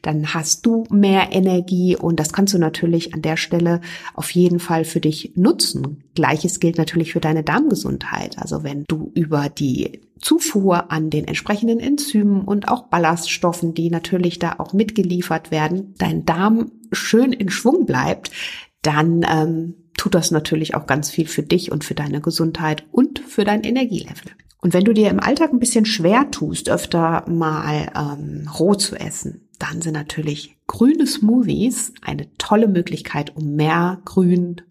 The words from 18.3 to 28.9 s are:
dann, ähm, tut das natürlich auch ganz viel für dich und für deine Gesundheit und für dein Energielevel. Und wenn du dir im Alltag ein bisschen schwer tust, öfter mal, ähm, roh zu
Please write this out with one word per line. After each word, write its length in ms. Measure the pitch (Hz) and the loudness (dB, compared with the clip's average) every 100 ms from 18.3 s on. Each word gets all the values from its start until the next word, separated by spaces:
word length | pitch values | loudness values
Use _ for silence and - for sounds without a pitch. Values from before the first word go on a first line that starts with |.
| - - - - _ | -10 -12 -12 -20 _
dann, 420 | 160 151 165 170 165 | 0 2 2 2 2
ähm, 460 | 160 156 160 165 - _ - | 2 2 -2 -6 -12 _ -6
tut 180 | - 180 | 0 2
das 160 | - | 2
natürlich 440 | 160 156 156 156 - | -2 0 -2 -2 -4
auch 100 | - | -2
ganz 240 | 139 147 | -2 0
viel 180 | - 156 | -4 -2
für 160 | - | -4
dich 280 | 151 170 - | 0 0 0
und 120 | 156 | -6
für 120 | - 143 | -4 -6
deine 260 | 147 147 | -4 -4
Gesundheit 640 | 147 - 165 160 156 151 - | -4 0 -2 -2 -4 -4 -2
und 280 | - 294 - | 2 2 -2
für 240 | - - | -6 -2
dein 200 | 202 214 | 0 0
Energielevel. 680 | 214 247 254 180 - - - - _ _ | 0 -2 0 -4 -8 -16 -18 -20 _ _
Und 120 | 175 | 2
wenn 120 | 175 208 | 4 4
du 80 | |
dir 160 | 214 208 | 4 4
im 100 | 190 | 4
Alltag 320 | - 285 320 | 0 2 2
ein 80 | 247 | 2
bisschen 260 | 247 233 220 | 2 2 2
schwer 460 | 214 165 226 285 | 2 4 4 2
tust, 380 | - 156 165 - | -2 -6 -4 -2
öfter 560 | - - 170 165 165 - | -2 0 0 0 -2 -2
mal, 640 | 170 160 156 151 151 151 - | -2 0 -2 -4 -4 -4 -6
ähm, 540 | 147 143 147 151 151 - | -6 -8 -10 -10 -10 0
roh 160 | 170 196 | 2 2
zu 200 | - | 0